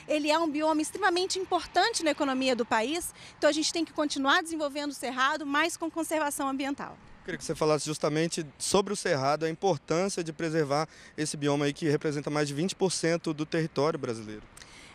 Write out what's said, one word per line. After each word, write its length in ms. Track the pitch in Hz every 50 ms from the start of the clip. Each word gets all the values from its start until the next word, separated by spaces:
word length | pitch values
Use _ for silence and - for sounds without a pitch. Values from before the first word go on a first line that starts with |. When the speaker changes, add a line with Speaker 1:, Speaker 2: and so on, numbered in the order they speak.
| -
Speaker 1:
ele 240 | - 302 302 294 302
é 80 | 294 330
um 100 | 339 320
bioma 320 | 269 294 311 311 320 302
extremamente 600 | 311 - - 349 403 381 339 359 370 370 - 381
importante 640 | 381 - 370 330 - - - 349 381 453 453 - 330
na 80 | 302
economia 420 | 277 - 302 277 262 254 262 262 254
do 100 | 220 233
país, 480 | - 247 220 220 262 311 359 - - - - - - -
então 140 | - - 294
a 20 |
gente 200 | 277 311 302 -
tem 120 | - 339 320
que 80 | -
continuar 520 | - - 302 294 - 285 269 277 302 359 330
desenvolvendo 480 | 330 330 302 302 285 269 294 294 294
o 20 | 269
Cerrado, 500 | - - 240 262 247 262 277 311 294 311
mas 320 | 277 277 294 320 349 -
com 140 | - 339 320
conservação 580 | - 330 320 - 330 311 302 285 285 - 277 269
ambiental. 480 | 269 262 277 269 285 - - 156 - - - - - - -
Speaker 2:
Queria 120 | - 170
que 80 | 156 -
você 120 | - 160
falasse 280 | - 160 151 151 143 -
justamente 640 | 147 156 - - 156 147 156 165 170 - - 160 139 -
sobre 360 | - - - - 190 202 196
o 40 | 208
Cerrado, 480 | - - 196 165 135 131 139 151 151 160
a 60 | 160
importância 720 | 165 - - 196 165 139 - - 156 170 190 202 - -
de 100 | 170 160
preservar 560 | 151 - 170 160 156 165 151 135 139 147 156 - - - - - -
esse 200 | - 156 - -
bioma 280 | 151 143 143 143 147 147
aí 80 | 143
que 160 | 143 - 175 151
representa 420 | 143 151 - 160 139 151 139 156
mais 160 | 147 151 151
de 80 | 143 143
vinte 220 | 139 170 190 -
por 160 | - 190 180
cento 420 | - - - 165 170 170 - 165 160
do 100 | 147 156
território 540 | - - 165 160 160 - - 139 156 165 147
brasileiro. 460 | 131 123 113 113 107 107 107 107 - - - - - - - - - - -